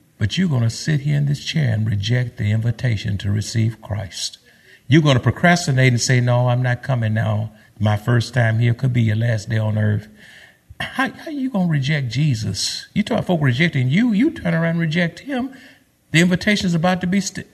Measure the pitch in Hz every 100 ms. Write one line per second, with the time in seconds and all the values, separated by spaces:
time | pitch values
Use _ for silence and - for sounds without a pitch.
0 | _ - 107 165 185 127 113 - - 147
1 | 147 143 143 143 - 160 131 107 110 101
2 | 101 123 123 - 107 110 117 113 127 101
3 | - 98 98 107 104 113 110 113 - 101
4 | 98 - - - _ _ - - - 151
5 | 151 127 123 - 175 175 - 131 131 117
6 | - 127 123 123 123 123 123 123 - 123
7 | 110 110 110 107 110 - - - 104 107
8 | - 120 113 127 113 113 120 117 135 120
9 | 113 107 120 110 - 110 107 107 107 107
10 | - - - - - _ - - - -
11 | 262 - 330 285 262 208 175 151 131 156
12 | 123 117 156 110 107 101 - - - -
13 | - 233 - 170 143 120 170 135 127 170
14 | 247 202 311 320 185 165 165 170 165 170
15 | 170 - 262 254 269 - - - _ _
16 | _ 156 180 180 214 202 190 170 180 180
17 | 180 196 190 - -